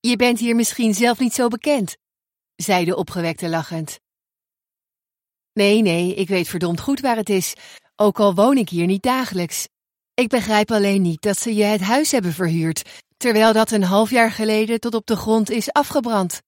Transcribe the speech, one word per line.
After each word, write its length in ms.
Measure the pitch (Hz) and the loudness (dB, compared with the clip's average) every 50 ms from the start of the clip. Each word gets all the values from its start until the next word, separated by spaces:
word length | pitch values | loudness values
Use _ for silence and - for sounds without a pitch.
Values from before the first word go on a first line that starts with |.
"Je 160 | _ 233 240 | _ -2 0
bent 220 | 202 247 247 240 233 | 2 2 0 2 0
hier 180 | 240 233 233 | 0 0 2
misschien 380 | 233 233 226 - - 240 220 208 | 2 0 0 -2 -2 0 0 0
zelf 240 | 190 233 240 240 - | 2 2 0 2 0
niet 160 | 262 240 - | -2 -2 0
zo 140 | - 247 240 | 0 -2 -2
bekend," 480 | 220 226 - 302 294 277 202 170 - _ _ _ _ _ _ _ _ _ _ _ _ | -2 -2 -2 0 0 0 -2 -4 -8 _ _ _ _ _ _ _ _ _ _ _ _
zei 300 | _ - - 202 180 175 | _ -4 0 0 0 2
de 120 | 165 185 | 0 -2
opgewekte 520 | - 185 - - 180 170 165 160 - - 170 | -2 -4 -6 -4 -4 -4 -4 -4 -4 -6 -4
lachend. 520 | 165 165 156 - 175 160 160 151 - - _ _ _ _ _ _ _ _ _ _ _ _ _ _ _ _ _ _ _ _ _ _ _ _ _ _ _ _ _ _ _ | -4 -4 -6 -6 -8 -8 -8 -10 -12 -18 _ _ _ _ _ _ _ _ _ _ _ _ _ _ _ _ _ _ _ _ _ _ _ _ _ _ _ _ _ _ _
"Nee, 300 | 214 202 202 208 220 220 | 2 4 4 4 4 4
nee, 320 | 190 165 170 175 180 190 | 2 2 2 0 -2 -2
ik 140 | - 190 160 | -2 -2 -2
weet 200 | 196 185 175 - | 0 -2 -2 -2
verdomd 320 | - 180 170 175 170 170 | -4 -4 -2 -2 -2 -4
goed 200 | - - 277 269 | -2 -4 -4 -2
waar 160 | - 262 233 | 0 -2 0
het 120 | 220 214 - | 0 0 0
is, 260 | 208 190 175 - - - - - - - _ _ _ | 0 -2 -2 -4 -8 -12 -18 -20 -20 -20 _ _ _
ook 240 | - 208 208 190 - | 0 2 2 2 4
al 140 | 214 202 185 | 2 2 4
woon 220 | 170 202 247 277 | 4 4 4 4
ik 120 | 269 220 160 | 2 0 0
hier 180 | - 170 170 | -2 -2 0
niet 160 | 175 190 202 - | 0 0 0 0
dagelijks. 680 | 254 254 262 254 - - 185 175 160 - - - - _ _ _ _ _ _ _ _ _ | 0 0 0 -2 -4 -4 -4 -6 -4 -6 -10 -10 -10 _ _ _ _ _ _ _ _ _
Ik 140 | - 254 220 | -4 -2 0
begrijp 420 | - 247 196 220 214 208 214 208 | 0 -2 0 2 2 2 2 2
alleen 320 | 233 214 202 202 196 196 190 | 2 0 2 2 2 2 2
niet 200 | 175 165 151 - | 0 -2 -2 -2
dat 160 | 214 196 - | -2 -2 -2
ze 160 | - 233 226 | -4 -4 0
je 100 | 208 208 | 0 2
het 160 | 202 214 208 | 2 0 0
huis 300 | 185 190 233 269 311 294 | 0 0 0 0 0 2
hebben 220 | - 254 196 175 160 | 0 -2 -2 -2 -4
verhuurd, 720 | 170 185 170 160 165 160 160 160 - - - - - - _ _ | -2 -2 -2 0 0 -2 -2 -4 -6 -10 -14 -20 -20 -20 _ _
terwijl 360 | _ - 247 226 208 220 226 220 | _ -2 0 2 4 4 4 4
dat 180 | 220 220 - | 4 2 2
een 140 | 226 214 190 | 2 0 0
half 260 | 180 190 202 226 214 | 2 2 2 2 2
jaar 200 | 247 240 226 226 | 2 2 2 2
geleden 500 | - - 220 220 220 214 220 214 233 220 | 0 -2 -2 0 0 0 0 0 -2 -4
tot 140 | - 240 220 | -4 -4 -6
op 120 | 226 214 | -6 -2
de 100 | - 226 | -2 -4
grond 340 | 175 - 214 220 220 214 - | -4 0 0 2 2 2 0
is 220 | 220 240 202 - - | -2 -4 -4 0 0
afgebrand." 720 | 294 285 - - 302 226 254 226 202 185 175 - - _ | 0 0 2 0 -2 -2 0 0 0 0 -2 -6 -10 _